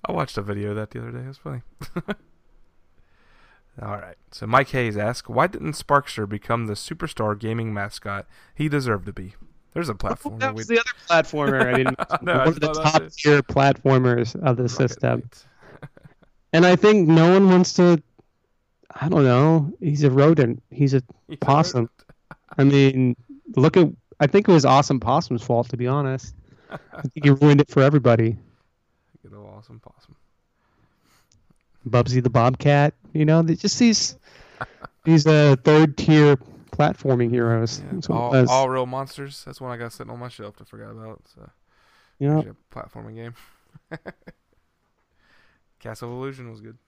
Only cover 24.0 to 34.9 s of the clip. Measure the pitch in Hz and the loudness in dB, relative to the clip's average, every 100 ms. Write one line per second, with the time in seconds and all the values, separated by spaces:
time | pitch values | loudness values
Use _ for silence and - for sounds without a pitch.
24 | _ _ 147 196 214 170 131 131 143 135 | _ _ 0 2 4 4 4 2 2 -2
25 | 107 139 175 120 - 120 120 120 120 139 | -2 -2 -2 -8 -2 -2 -2 -6 -4 -4
26 | 139 131 - - _ _ _ - _ - | -4 -8 -12 -20 _ _ _ -20 _ -12
27 | 131 - 143 135 147 143 147 - 135 151 | -12 0 2 6 6 6 4 4 4 4
28 | 123 117 113 113 _ _ _ _ _ _ | 2 2 2 -4 _ _ _ _ _ _
29 | _ _ - 101 101 101 110 117 _ _ | _ _ -20 -20 -20 -20 _ -20 _ _
30 | _ _ _ _ _ _ _ _ _ _ | _ _ _ _ _ _ _ _ _ _
31 | _ _ _ _ _ _ _ _ 123 120 | _ _ _ _ _ _ _ _ -4 -2
32 | 117 127 123 120 120 127 147 143 147 - | 0 0 0 2 0 0 0 2 2 -2
33 | - 156 151 160 165 165 202 - 240 214 | -12 -4 2 2 2 -2 -4 0 2 2
34 | - - _ _ - _ - _ - | -4 -10 _ _ -20 _ -18 _ -20